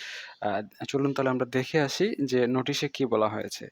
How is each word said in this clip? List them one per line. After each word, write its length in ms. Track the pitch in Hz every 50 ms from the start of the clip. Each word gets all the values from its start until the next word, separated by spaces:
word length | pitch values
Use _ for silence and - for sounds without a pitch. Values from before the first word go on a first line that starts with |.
| - - - - - - - _
আ, 220 | - 104 95 101 107 101 - - - -
চলুন 260 | - 135 139 139 135
তাহলে 160 | 139 135 131
আমরা 160 | 131 123 127
দেখে 340 | 120 - 131 127 - - 160
আসি 460 | 143 135 - - 180 220 - - 139
যে 200 | 127 127 127 123
নোটিশে 420 | 120 127 131 127 143 143 - 151 139
কী 180 | - - 135
বলা 220 | 117 117 110 107 107
হয়েছে। 400 | 110 104 - - - - - -